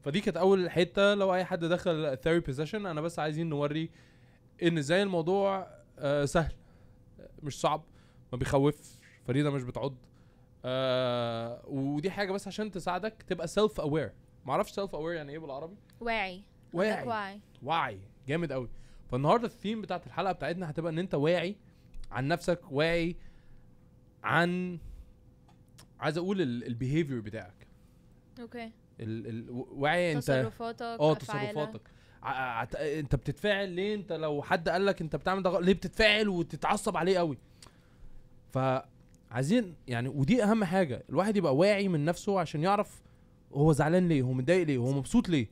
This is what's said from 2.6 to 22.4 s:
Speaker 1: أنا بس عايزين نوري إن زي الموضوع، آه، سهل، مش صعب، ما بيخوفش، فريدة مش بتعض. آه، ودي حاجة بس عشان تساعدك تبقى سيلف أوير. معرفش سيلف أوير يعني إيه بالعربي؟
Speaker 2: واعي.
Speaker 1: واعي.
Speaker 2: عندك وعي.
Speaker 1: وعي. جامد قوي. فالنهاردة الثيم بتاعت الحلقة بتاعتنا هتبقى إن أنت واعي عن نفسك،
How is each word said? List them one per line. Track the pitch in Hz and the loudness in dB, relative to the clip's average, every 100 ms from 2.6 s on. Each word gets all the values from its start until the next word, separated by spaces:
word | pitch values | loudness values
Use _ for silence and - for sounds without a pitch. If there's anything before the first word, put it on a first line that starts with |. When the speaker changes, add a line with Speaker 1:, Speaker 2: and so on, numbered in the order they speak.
| 156 214 | -4 -4
Speaker 1:
أنا | 202 156 | -4 -4
بس | 165 165 | -4 -2
عايزين | 156 151 165 | -4 -2 -2
نوري | 143 147 151 160 - - - - - - - | 0 0 -2 -4 -10 -20 -20 -20 -20 -20 0
إن | 170 165 | 2 2
زي | 139 180 | 2 2
الموضوع، | 202 175 160 196 196 196 180 - - - | 2 0 2 2 2 0 -6 -16 -20 -6
آه، | 143 143 | 0 2
سهل، | 143 170 147 - - - - - - - - - | 4 2 2 -6 -16 -20 -20 -20 -20 -20 -20 -12
مش | 147 - | -12 -2
صعب، | 156 156 - - - - - | -2 -2 -8 -20 -20 -20 -12
ما | 123 | -6
بيخوفش، | 131 143 143 - - - - - - | 2 4 4 0 -16 -20 -20 -12 -2
فريدة | 127 147 | 0 2
مش | 139 | -2
بتعض. | 123 120 135 131 - - - - - - | -6 -6 -6 -8 -20 -20 -20 -20 -20 -12
آه، | 123 131 131 127 127 120 117 117 117 120 - | -6 -2 0 2 2 0 -2 -4 -6 -10 -8
ودي | 139 135 147 180 | -4 -2 -2 -2
حاجة | 202 202 | -4 -4
بس | 196 196 | -4 -6
عشان | 190 214 | -8 -6
تساعدك | 180 165 180 214 - - | -6 -4 -4 -6 -10 -6
تبقى | 175 165 | -6 -2
سيلف | - 214 - | 2 2 2
أوير. | 156 151 110 - - - | -2 -2 -2 -8 -20 -16
معرفش | - 156 214 | -2 0 0
سيلف | - 196 | -4 -6
أوير | 156 160 | -6 -6
يعني | 170 143 | -6 -8
إيه | 156 | -12
بالعربي؟ | 156 135 165 208 - - | -10 -10 -10 -14 -20 -8
Speaker 2:
واعي. | 233 226 190 185 - - - | -4 -2 -4 -8 -18 -20 -8
Speaker 1:
واعي. | 170 214 | 0 0
Speaker 2:
عندك | 214 240 | 0 -4
وعي. | 220 196 202 - - | -6 -6 -12 -20 -14
Speaker 1:
وعي. | 123 165 135 98 95 - 131 | -2 -2 -2 -6 -16 -16 -4
جامد | 160 165 | -4 -2
قوي. | 131 117 - - - - | -4 -6 -12 -16 -20 -6
فالنهاردة | 127 151 226 233 | 0 4 4 2
الثيم | - 196 220 | -6 -6 -6
بتاعت | 196 180 127 | -6 -8 -6
الحلقة | 165 185 | -4 -2
بتاعتنا | 175 139 175 165 | -2 -4 -4 -6
هتبقى | 156 165 | -4 -4
إن | 160 | -4
أنت | 185 | -2
واعي | 151 151 180 175 208 - - - - - | 0 2 2 0 -8 -18 -20 -16 -12 -8
عن | 104 135 | -4 -2
نفسك، | 170 | 0